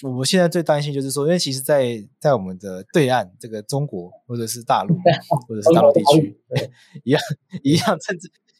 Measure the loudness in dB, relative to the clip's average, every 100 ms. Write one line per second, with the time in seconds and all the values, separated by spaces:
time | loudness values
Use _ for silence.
0 | -8 -4 0 2 2 0 0 0 0 -4
1 | -4 -2 0 0 -2 -6 0 0 0 -4
2 | -12 _ 0 0 -2 -10 -12 -12 -4 0
3 | 2 0 -2 -12 -14 -12 -6 -6 -6 -10
4 | -14 -20 -12 -10 -8 -8 -2 0 2 2
5 | 2 0 -2 -6 -4 0 4 6 6 6
6 | 4 4 2 -8 -6 -6 -6 _ _ -10
7 | -2 -2 -2 -12 _ -6 0 2 2 -2
8 | -6 -10 -12 _ _